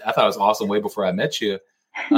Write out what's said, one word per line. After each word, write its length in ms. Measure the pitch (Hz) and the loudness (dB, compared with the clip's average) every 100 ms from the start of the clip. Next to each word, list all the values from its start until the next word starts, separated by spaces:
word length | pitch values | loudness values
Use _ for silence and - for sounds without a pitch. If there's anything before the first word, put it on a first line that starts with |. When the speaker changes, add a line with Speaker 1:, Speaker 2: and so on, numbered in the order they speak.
| 110 | -2
Speaker 1:
I 60 | |
thought 140 | 135 107 | 2 2
it 20 | |
was 100 | 101 | 4
awesome 300 | 101 110 104 | 2 2 0
way 140 | 104 | -2
before 240 | 104 - 95 | -2 -2 -2
I 80 | |
met 260 | 92 131 - | 0 -2 -2
you. 140 | 107 95 _ _ _ - | -4 -4 _ _ _ -8
Um, 0 | |
Speaker 2:
<laughs> 0 | - | 2